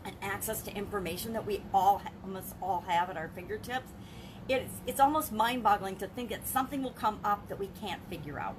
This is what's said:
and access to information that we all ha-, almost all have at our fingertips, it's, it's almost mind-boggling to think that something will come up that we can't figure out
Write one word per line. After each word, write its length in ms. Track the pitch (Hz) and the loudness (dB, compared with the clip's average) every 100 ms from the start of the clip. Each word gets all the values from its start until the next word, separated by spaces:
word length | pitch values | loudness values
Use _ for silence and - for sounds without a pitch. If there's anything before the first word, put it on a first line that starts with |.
and 100 | - 190 | -12 -8
access 400 | 196 202 208 214 | -6 -4 -2 -4
to 120 | - 196 | -4 -6
information 560 | 196 202 175 180 226 | -4 -2 -2 -4 -4
that 140 | 226 - | -4 -2
we 180 | 196 - | -4 2
all 260 | 196 185 196 | 6 6 6
ha-, 120 | - - | 2 -12
almost 340 | 185 190 185 185 | -8 -8 -8 -6
all 200 | 185 180 175 | 0 0 4
have 200 | 170 180 | 2 4
at 60 | 170 | -2
our 140 | 160 | -6
fingertips, 640 | 170 175 214 220 254 - - - - - - - | -8 -8 -8 -4 -4 -6 -14 -14 -14 -14 -14 2
it's, 320 | 254 - - - | 2 2 -6 -6
it's 140 | 247 | 6
almost 320 | 277 311 294 | 8 8 0
mind-boggling 640 | 214 226 254 220 202 190 190 | 2 2 4 6 6 4 -4
to 80 | 196 | -6
think 240 | - 240 | -6 -6
that 140 | 196 - | -6 0
something 380 | 262 269 285 | 0 0 -2
will 80 | 262 | -4
come 300 | - 233 208 | 0 0 2
up 240 | 208 208 - | 0 0 0
that 100 | 190 | -6
we 100 | 196 - | -6 -6
can't 220 | 208 170 - | -6 -6 -6
figure 280 | 170 147 139 | -8 -6 -6
out 200 | 95 | -6